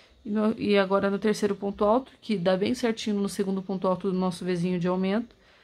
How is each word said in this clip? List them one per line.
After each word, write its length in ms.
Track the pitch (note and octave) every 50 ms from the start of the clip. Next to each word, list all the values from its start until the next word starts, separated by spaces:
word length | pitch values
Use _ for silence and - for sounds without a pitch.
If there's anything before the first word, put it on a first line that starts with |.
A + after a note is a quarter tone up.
| - _ _ _ -
E 60 | A3
no, 260 | G#3 G#3+ G#3+ G#3+ A3
e 220 | A3 - G3+ G3+ G3+
agora 320 | G3 F#3 G3 G3 G3 G3
no 80 | G3+ G3
terceiro 380 | G3+ G#3+ G#3+ G#3 G#3+ G3+ G3+
ponto 280 | G3 G3+ G3+ G3 G3 G#3+
alto, 280 | G#3 A3+ C4 C4 - - -
que 180 | - - G#3+ F#3
dá 180 | E3+ F#3 F#3+
bem 180 | F3+ G3+ A3 B3
certinho 420 | B3 - A#3 A3 A3 - A3 G#3 G3+
no 80 | G3+ G3
segundo 320 | G3 - G3+ F#3+ F#3+ F#3+
ponto 280 | F#3+ - G3 F#3+ F#3+ F#3+
alto 240 | F#3 F3+ F#3 G3 F#3
do 40 |
nosso 280 | F#3 F#3 F#3 F3 - F#3
Vzinho 340 | F3+ F3+ F3 E3+ F#3 F3+ F3+
de 80 | E3+
aumento, 480 | F3+ F3+ F#3 F#3+ F#3+ G3 A3+ A#3 - - _ _ _ _ _